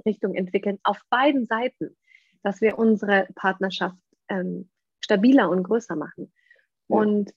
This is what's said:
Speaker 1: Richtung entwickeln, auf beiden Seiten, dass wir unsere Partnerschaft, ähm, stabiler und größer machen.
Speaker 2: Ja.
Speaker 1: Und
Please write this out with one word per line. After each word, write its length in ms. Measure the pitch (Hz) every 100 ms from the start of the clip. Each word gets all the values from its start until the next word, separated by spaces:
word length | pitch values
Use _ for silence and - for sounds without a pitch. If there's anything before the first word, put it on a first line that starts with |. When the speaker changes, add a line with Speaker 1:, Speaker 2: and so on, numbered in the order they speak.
Speaker 1:
Richtung 300 | 220 202 202
entwickeln, 440 | 185 185 196 202 196
auf 180 | 202 202 _
beiden 360 | 240 285 277 220
Seiten, 500 | 226 254 - 151 - _ _ _ _
dass 180 | 202 196
wir 180 | 220 208
unsere 500 | 226 214 202 196 185 -
Partnerschaft, 600 | 190 185 190 185 185 185 _ _ -
ähm, 400 | 196 180 175 185 _ _ _
stabiler 480 | - 208 233 269 185
und 140 | 180
größer 340 | 185 226 - 160
machen. 360 | 151 - 185 _ _ _ _ _ -
Speaker 2:
Ja. 80 | 214
Speaker 1:
Und 360 | 214 208 202